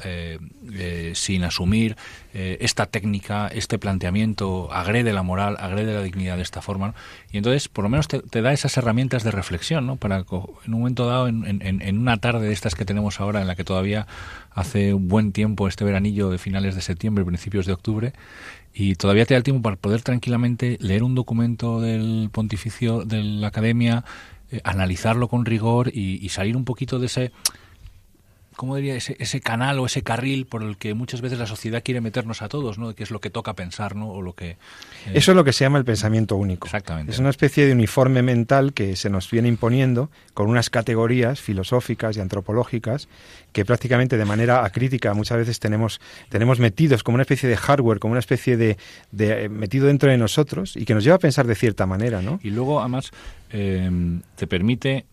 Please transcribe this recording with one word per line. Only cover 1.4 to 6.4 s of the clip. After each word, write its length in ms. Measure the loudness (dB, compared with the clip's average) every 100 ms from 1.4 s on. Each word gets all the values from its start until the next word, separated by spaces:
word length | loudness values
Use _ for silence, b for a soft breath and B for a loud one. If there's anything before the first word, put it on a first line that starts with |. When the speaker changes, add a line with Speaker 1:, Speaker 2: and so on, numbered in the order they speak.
Speaker 1:
asumir, 520 | 0 0 2 2 2 -2 B B B
eh, 240 | -8 -6 -4
esta 260 | -2 -2 -2
técnica, 640 | -2 -2 -4 -4 -4 -4
este 300 | -6 -4 -4
planteamiento 960 | -2 -2 0 0 0 -2 -4 -4 -4
agrede 400 | -4 0 0 2
la 100 | 0
moral, 340 | 0 0 -2 -2
agrede 340 | -4 -2 -2
la 100 | -2
dignidad 340 | -4 -4 -4
de 60 | -4